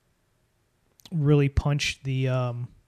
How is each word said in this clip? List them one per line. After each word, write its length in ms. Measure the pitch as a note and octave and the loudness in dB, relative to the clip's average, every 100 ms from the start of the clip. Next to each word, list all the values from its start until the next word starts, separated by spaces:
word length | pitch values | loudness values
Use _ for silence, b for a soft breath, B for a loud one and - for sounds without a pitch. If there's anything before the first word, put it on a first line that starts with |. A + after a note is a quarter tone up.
| _ _ _ _ _ _ _ _ _ _ - | _ _ _ _ _ _ _ _ _ _ -8
really 360 | E3 C#3+ D3 C#3 | -2 2 4 4
punch 540 | - D3 C#3+ - - | 2 0 0 -2 -6
the, 240 | C3+ C3 C3 | -6 -2 -2
um, 400 | B2+ B2 A#2+ B2 - | -2 -2 -6 -10 -14